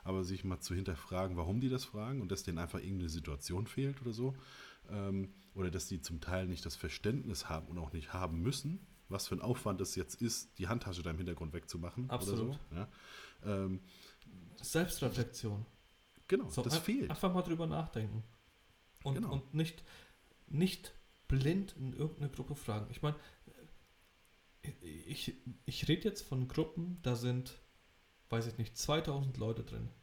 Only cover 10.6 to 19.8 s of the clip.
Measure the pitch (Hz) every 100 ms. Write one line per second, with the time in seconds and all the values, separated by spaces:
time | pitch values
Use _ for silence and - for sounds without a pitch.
10.6 | 90 117 101 87 85 80 90 85 80 82
11.6 | - 87 85 123 127 127 98 110 117 143
12.6 | - 82 107 - - - - - 104 98
13.6 | 95 95 - - - - - - - -
14.6 | - 160 175 - 131 104 117 - 110 104
15.6 | 110 - - - _ - - 254 240 -
16.6 | 123 160 180 262 233 156 190 180 180 165
17.6 | 160 151 160 113 107 110 110 - - -
18.6 | - - - - 139 135 - 139 - 151
19.6 | 160 -